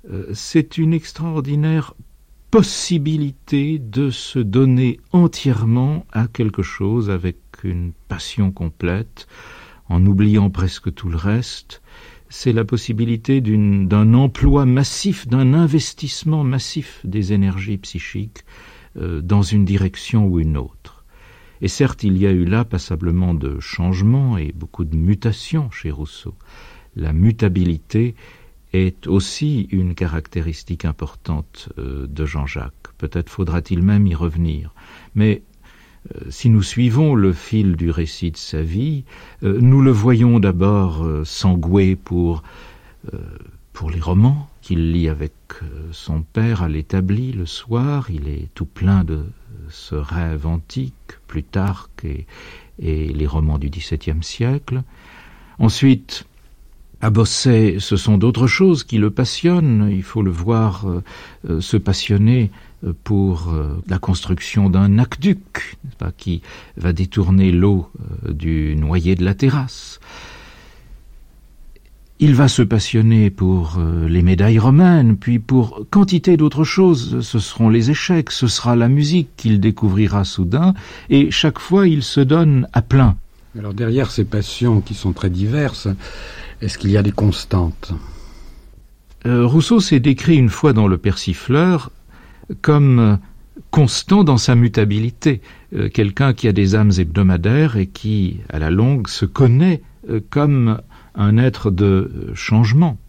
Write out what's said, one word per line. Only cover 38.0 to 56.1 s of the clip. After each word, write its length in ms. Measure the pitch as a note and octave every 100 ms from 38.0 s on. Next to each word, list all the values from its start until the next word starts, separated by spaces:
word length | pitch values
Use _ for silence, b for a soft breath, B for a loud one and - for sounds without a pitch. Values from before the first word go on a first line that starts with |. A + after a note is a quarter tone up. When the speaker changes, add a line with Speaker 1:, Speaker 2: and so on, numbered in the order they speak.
| D#2 - F2
Speaker 1:
de 80 | D#2
sa 240 | - D#2
vie, 420 | D#2+ F2+ C#3 D3 C3 B B B
euh, 160 | G2 G#2
nous 220 | B2 C3+
le 80 | C3+
voyons 500 | A2+ A2+ A#2+ A#2+ A#2
d'abord, 640 | G2+ F2 G2 G#2 F#2+ D#2
euh, 180 | D#2+ D2+
s'engouer 760 | D#2 - G2 F2+ E2 G2 F#2+ F#2
pour, 480 | - F2+ F2 E2 B B B B B B -
euh, 60 | - D#2+ - - - _
pour 160 | - D#2
les 100 | E2+
romans 480 | E2 F2+ A#2+ C#3+ C#3+ -
qu'il 280 | - F2 E2
lit 200 | F2 D#2+
avec, 240 | D2+ D#2 _ _ -
euh, 260 | D2+ C#2 D#2+
son 300 | D#2+ - D#2
père 400 | D#2 - A2+ G#2+
à 60 | E2+
l'établi 600 | D#2 D#2 F#2+ F#2 G#2 B2+
le 120 | A2+
soir. 640 | E2+ - - A#2 C3+ D3 A#2+
Il 180 | E2 D2
est 220 | D2 D2+
tout 100 | -
plein 400 | D#2+ - F2+ G2
de, 120 | E2 D#2
euh, 100 | D#2 - - - D#2
ce 280 | - - D2+
rêve 500 | D2 E2 E2 D#2+ D2+
antique, 480 | E2+ - - C3 - - - _
Plutarque 800 | - - G2 G2 F#2+ - - D#2
et, 200 | D2 - B B B B -
et 340 | D#2+ D#2 D#2
les 140 | D2+ D2+
romans 320 | D2+ D#2 D2+
du 100 | C#2+
dix-septième 540 | E2 - D#2 - D#2+
siècle. 600 | D#2+ - A#2 C#3 - B2+ C3 B B B B B B B
Ensuite, 680 | A2+ - C3+ B2+ -